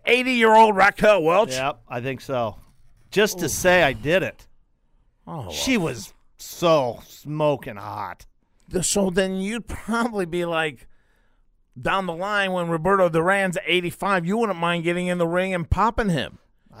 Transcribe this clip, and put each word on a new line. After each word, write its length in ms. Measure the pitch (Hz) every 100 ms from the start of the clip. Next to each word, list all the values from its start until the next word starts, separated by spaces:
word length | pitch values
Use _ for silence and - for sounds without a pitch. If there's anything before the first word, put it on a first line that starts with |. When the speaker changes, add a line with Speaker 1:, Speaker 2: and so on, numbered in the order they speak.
| -
Speaker 1:
eighty-year-old 680 | 247 254 247 226 220 226 190
Raquel 460 | 196 - 214 196
Welch? 300 | 160 180 196
Speaker 2:
Yep, 300 | 131 135 131 -
I 140 | 123
think 180 | 127 127
so. 360 | - 127 113 - - _ - - _
Just 280 | 185 208 185
to 60 | 160
Speaker 1:
Ooh. 40 |
Speaker 2:
say 340 | - 180 180
I 100 | 147
did 300 | 127 143 180
it. 240 | 131 - - _ _ _ _ _ _ _ -
Speaker 1:
Oh, 240 | 165 98
Speaker 2:
She 260 | 76 247 247
Speaker 1:
well. 100 | 156
Speaker 2:
was 260 | 120 - _ _ _
so 640 | - - 170 160 123 - -
smoking 680 | - 139 151 151 139 135 101
hot. 500 | 104 104 95 90 - _ _ _ _
Speaker 1:
The, 160 | 185
so 260 | - 202 190
then 280 | 180 190 190
you'd 300 | 190 233 -
probably 580 | - - 233 240 208 175
be 200 | 175 170
like, 420 | 160 160 123 - - _ _ _ _ _ _ _ -
down 260 | 131 190 185
the 60 |
line 380 | 165 196 208 190
when 160 | 185 170
Roberto 380 | 165 170 196 180
Duran's 500 | 160 170 196 190 170 151
eighty-five, 600 | 180 175 - 190 190 165
you 120 | 220
wouldn't 200 | 226 175
mind 240 | 175 170
getting 240 | 165 175 180
in 100 | 180
the 80 | 170
ring 260 | 175 190
and 160 | 185 160
popping 400 | - 214 226 214
him. 300 | 156 92 - _ _ _ 110